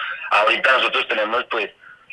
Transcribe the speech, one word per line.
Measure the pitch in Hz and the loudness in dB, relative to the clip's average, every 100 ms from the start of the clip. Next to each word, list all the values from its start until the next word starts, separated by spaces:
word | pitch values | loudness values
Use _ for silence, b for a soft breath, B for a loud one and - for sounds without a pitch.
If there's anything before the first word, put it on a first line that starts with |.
| B B B | B B B
Ahorita | - - - 131 | 2 2 2 2
nosotros | 127 113 131 - | 2 2 -2 -2
tenemos, | 113 107 117 - | -2 0 -2 -2
pues, | 117 98 - B B B | -4 -4 -8 B B B